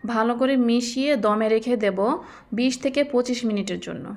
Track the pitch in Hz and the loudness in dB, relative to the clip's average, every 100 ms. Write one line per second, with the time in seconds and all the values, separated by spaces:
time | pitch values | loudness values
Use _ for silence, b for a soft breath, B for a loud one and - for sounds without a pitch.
0 | 208 233 226 240 262 269 240 233 240 262 | -4 0 0 2 2 4 4 2 0 -2
1 | 277 277 208 208 220 220 233 240 208 190 | 0 2 2 2 2 2 2 0 0 2
2 | 208 339 B B B 208 254 254 277 269 | 0 0 B B B 0 0 0 -2 0
3 | 285 254 247 240 240 208 196 180 - - | 0 0 0 -2 -2 -2 -4 -6 -8 -10
4 | 147 | -12